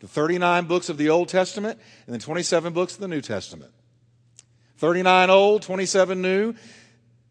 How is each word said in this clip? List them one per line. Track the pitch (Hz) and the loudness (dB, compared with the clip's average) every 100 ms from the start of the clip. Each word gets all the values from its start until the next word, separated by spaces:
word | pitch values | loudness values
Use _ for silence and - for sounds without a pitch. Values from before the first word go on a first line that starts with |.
the | 101 | -10
thirty-nine | - 156 180 175 175 170 | -4 -2 0 2 0 0
books | 175 175 | -2 -4
of | 147 | -2
the | 151 | 0
Old | 160 175 | 2 0
Testament | 185 180 - 214 240 - - - | 0 -2 -4 -8 -10 -16 -20 -14
and | |
the | 120 | -12
twenty-seven | 117 165 170 170 165 | -8 -6 -2 -2 -2
books | 165 180 | -4 -4
of | - | -6
the | 196 | -8
New | 160 | -8
Testament. | 131 101 - 82 67 _ _ _ _ _ _ _ _ _ _ _ | -6 -8 -10 -16 -20 _ _ _ _ _ _ _ _ _ _ _
Thirty-nine | 156 175 185 185 185 | -2 2 4 6 6
old, | 190 202 208 | 6 6 2
twenty-seven | 196 190 185 196 185 185 | -2 -6 -2 2 2 0
new. | 185 190 220 233 - - _ _ _ _ _ | -2 -2 -2 -6 -16 -20 _ _ _ _ _